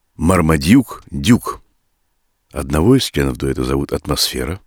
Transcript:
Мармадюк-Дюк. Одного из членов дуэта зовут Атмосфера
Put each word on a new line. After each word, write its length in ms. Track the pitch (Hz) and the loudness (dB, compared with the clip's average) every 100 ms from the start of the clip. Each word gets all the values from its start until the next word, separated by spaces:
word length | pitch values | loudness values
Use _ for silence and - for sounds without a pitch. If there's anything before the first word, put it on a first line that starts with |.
| _ - | _ -4
Мармадюк-Дюк. 1500 | 80 95 80 80 73 135 120 - - 69 73 113 - - _ _ _ _ _ _ _ _ _ | 0 2 2 2 4 4 2 -8 -12 -6 2 2 0 -12 _ _ _ _ _ _ _ _ _
Одного 440 | 71 69 76 92 135 | -10 -4 0 4 4
из 80 | |
членов 320 | - 73 69 64 | 2 -2 -2 -2
дуэта 280 | 69 65 | -4 -4
зовут 280 | 64 69 69 | -2 -2 -2
Атмосфера 680 | - - 67 - 64 64 95 | -6 -4 -4 -4 -4 -8 -8